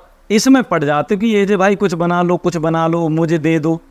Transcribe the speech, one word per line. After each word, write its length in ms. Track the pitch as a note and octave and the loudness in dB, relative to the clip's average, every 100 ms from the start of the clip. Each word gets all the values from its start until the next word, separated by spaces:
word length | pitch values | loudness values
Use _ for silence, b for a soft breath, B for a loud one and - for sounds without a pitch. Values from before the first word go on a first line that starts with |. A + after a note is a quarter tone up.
| - _ - | -6 _ -2
इसमें 320 | G#3 C4 C4 | 0 4 4
पड़ 180 | - E3+ | 2 -2
जाते 300 | C#3+ D3 D3 | 0 -2 -2
हो 60 | G3 | -2
कि 140 | A3+ G#3 | 0 0
"एजे 200 | G3 G#3 | 0 2
भाई 200 | F#3+ G3+ | 2 2
कुछ 180 | G3+ | -2
बना 260 | E3 F3 F3 | 0 -2 0
लो, 140 | F3 F3+ | 0 0
कुछ 200 | F3 E3 | -2 -2
बना 300 | D#3+ E3 E3 | -2 0 0
लो, 220 | E3+ E3 | -2 -2
मुझे 300 | D#3 E3 E3+ | 0 0 0
दे 200 | D3 E3 | 0 0
दो" 220 | D3+ E3 - | 0 -4 -8